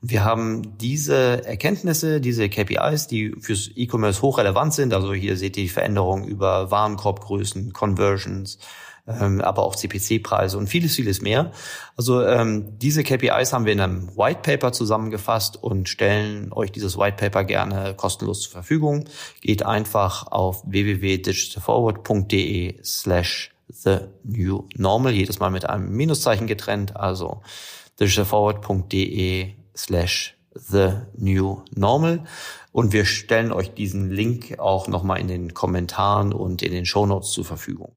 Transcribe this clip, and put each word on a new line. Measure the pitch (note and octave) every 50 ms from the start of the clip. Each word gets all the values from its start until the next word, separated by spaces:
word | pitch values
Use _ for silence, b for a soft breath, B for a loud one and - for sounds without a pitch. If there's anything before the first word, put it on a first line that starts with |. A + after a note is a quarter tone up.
| -
Und | -
wir | - G#2+ G2+
haben | A2+ A2+ A2+ A2+ A2+ A2 A2+ A2 G#2+ - -
diese | - B2 C3+ D3+ D3 C#3+ C#3+ C3+ B2+ B2 B2 A#2+ -
Erkenntnisse, | - A2+ F#2+ - D3+ G#3 - - F3+ D#3+ D#3 - D#3+ D#3 D3+
diese | C3 B2 A#2+ A2+ G#2+ G2+
K | G#2 - G#2
P | G2+ - - - - D#3
Is, | D3+ D3+
die | - A#2+ A2 G#2+ G#2+ - -
fürs | - - A2 G2+ G#2 - -
E-Commerce | - B2 A#2+ - A#2 A2 G#2+ G2 G2+ -
hochrelevant | C#3 C3+ - A2 G2 F#2+ G#2 C#3+ D#3 D3+
sind, | C#3+ C#3 B2+ G#2+
also | F#2+ F#2+ G2 G2
hier | G2 F#2 G2+ G2
seht | F2+ F#2+ G2 G2
ihr | - G2+
die | F2
Veränderung | E2+ - G1+ - G#2+ G2 F#2 F#2 F#2+ G2 G2+
über | G2+ G#2 G2 G2 F#2+ F#2 F#2 F#2+ F#2+ G2+
Warenkorbgrößen, | G2+ G#2+ G#2+ G#2 G2 G2+ G#2 G2 G2+ - - G2+ G2+ G2 G2+ - G2 F#2+ A2 G2
Conversions, | - - G#2 G2 F#2 G2+ G2+ G2 G2 - F#2+ F#2+ G2 F#2+ F#2+ - B B B B B B B B B B
ähm, | - A2+ A#2+ G#2+ G2+ G2 G2 -
aber | F#2 F#2+ - G2
auch | - -
C-P-C-Preise | - - G2 - G2 - - A2+ A2 - - - G2 F#2+ F#2+ F#2+
und | G2+ G2+
vieles, | G2 - E3+ E3+ D#3+ -
vieles | - B2+ G#2 F#2+ -
mehr. | - G2+ G#2+ B2+ D#3+ F3 B B B B B B B B B
Also, | - A#2+ B2 B2+ B2 A#2
ähm, | G2 B2 A#2+ A#2 A2 G#2+ G#2+ G2+ G2+ G#2 G#2+
diese | - C#3+ D3 D#3 C#3+
K | - C3+ B2+
P | - -
Is | - G#2 B2+ C3 -
haben | B2+ A2+
wir | G#2+ G#2
in | G2+
einem | G2 F#2 F2+ F2+ F#2 F2 F#2+
White | - G2+ A#2+ D3 - -
Paper | D#3 D3 C#3 - B2 A#2+
zusammengefasst | - A#2 G#2+ A2 A2 A2 A2 G#2+ G#2 G2+ - A2+ A2+ G2+ - - - -
und | A2+ A2 F#2+ F#2 -
stellen | - - G#2 G2+ G2+ G#2 G#2 G#2+ G#2 G#2 G#2+ G2+ -
euch | - G#2+ G2+ G2
dieses | - G#2 F#2+ F#2
White | G2 G2+ G2+ G2+ G2+
Paper | - G#2 G2 F#2+ G2
gerne | G2 G#2+ F#2+ F#2+ F#2+ G2 G2 F#2+ G2 G2
kostenlos | - - F#2+ - - G2+ G2+ G2+ G2
zur | - - -
Verfügung. | F2+ F2+ - D3+ D#3+ D#3 D3+ D3 D3 D3+ D3+ B B B B B B B
Geht | - G#2+ G2+ -
einfach | - A2+ G#2+ G#2+ G2+ - A2 G2+ F#2 G2 - - -
auf | - - F#2+ F#2 F#2 - -
w | - F#2+ G2+ G#2
w | G#2 G2+ F#2+ F#2+
w | F#2+ F#2+ F#2
digital | F#2+ - G2 - - - - G#2+ -
forward | - A2+ A#2+ A#2+ A2+ G#2+ G#2 -
punkt | - A2 G#2 G2 G2+ -
d | G2 F2+ D2+ G2+ F#2 F2 F#2
e | F#2 - -
slash | - - - - F#2+ F#2 F2 F2 F2+ - - - - _ _ _ _
the | - - - - G2 F#2 F#2+ - - - _
new | A2+ G2+ A#2 F2+ F#2 G2 G2 - - -
normal, | - F#2+ F#2+ G2+ A#2 C3 C3 A#2+
jedes | G2+ F#2+ - - F#2
Mal | F#2+ F#2+
mit | F#2+ F#2 F2+ -
einem | F#2 G2 F#2 F#2
Minuszeichen | F#2+ A2+ C#3+ D#3+ D#3 C#3+ - C3+ A2+ G2+ A2+
getrennt, | G#2+ A2 G#2 - - G#2+ G#2 G2+ G2 G#2
also | - - G2 F#2 F#2 F2 - - - B B B B B B B B B B B -
digital | - G2 F#2+ G#2 G2+
forward | G2 - G#2+ G#2 G#2 G#2 G2+ G2+
punkt | - G2+ G2 F#2 -
d | - F#2+ F#2+
e | - - G#2+ F#2+ F#2 F#2 F#2 F#2 F#2+ G2+ - - _ _
slash | - - - F#2 F2 F2 F2+ - - - - - _ _ _ _
the | - - - F#2+ G2+ G2 F#2 F#2+ G#2 A#2+ - -
new | - - G2 F#2+ F#2+ F#2+ F#2+ F#2+ F#2+ - - -
normal. | - G2+ G2+ A#2+ C#3+ D#3+ E3 E3+ E3+ D#3 B B B B B B B B B B
Und | - A#2 G#2+ G2
wir | G#2+ G2+
stellen | F#2+ - - - - A#2 A2+ A2+ A2+ G2+
euch | F2+ G2 G2 -
diesen | - G#2+ G2 F2+ G2 G2 F#2+
Link | F#2+ G2 A2 A#2 A#2+ A#2+ - - - -
auch | - G2+ F#2+ F#2+ - -
nochmal | G2+ F#2 F2 F#2+ F#2 F2+
in | F2+ F#2
den | F2+ F2+ F2+ F2 E2+
Kommentaren | - - F#2 F#2 F2+ F2+ E2+ - - G2 G2+ G2+ G#2 G2+ G#2 G2+
und | - G2 F#2 F#2 F2+ -
in | - F2
den | F2+ F2
Shownotes | F2 - G2+ G#2 G2+ G2 F#2+ F2+ - -
zur | - F2
Verfügung. | - E2+ D#2+ - - - - - - _